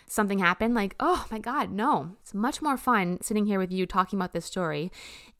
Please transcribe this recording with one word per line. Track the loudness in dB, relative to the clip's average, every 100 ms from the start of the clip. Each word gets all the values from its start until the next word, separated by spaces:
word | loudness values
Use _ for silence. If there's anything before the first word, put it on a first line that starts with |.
| -6
something | 0 2 4
happened? | 2 2 2
Like, | 2 0 0
oh | 2 2 0
my | -8
God, | -4 -4 -2
no. | 0 2 2 0 -12
It's | -8
much | -2 -2 0
more | -2 0
fun | 2 2 2 -2
sitting | -2 0 2
here | 2
with | 0
you | 0 0
talking | 0 0 0
about | -4
this | -4
story | -6 -4 -2 -2 -4 -8 -18 -20 -10 0